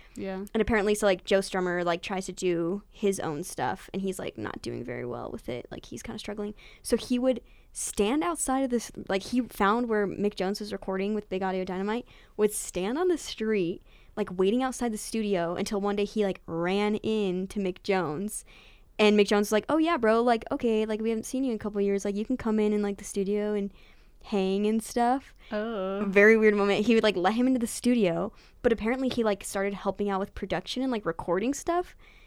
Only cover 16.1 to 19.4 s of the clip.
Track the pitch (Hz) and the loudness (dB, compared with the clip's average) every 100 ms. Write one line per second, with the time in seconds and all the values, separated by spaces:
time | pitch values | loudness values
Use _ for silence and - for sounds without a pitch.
16.1 | 214 196 185 - 165 175 196 208 214 220 | 0 0 -2 -6 -2 0 0 0 0 -2
17.1 | 220 196 180 190 208 190 185 - 190 165 | 0 0 -2 -4 -4 -4 -4 0 0 0
18.1 | 151 208 - - - - - - - 214 | -4 -6 -8 -14 -20 -20 -20 -10 2 4
19.1 | 208 202 208 | 6 6 4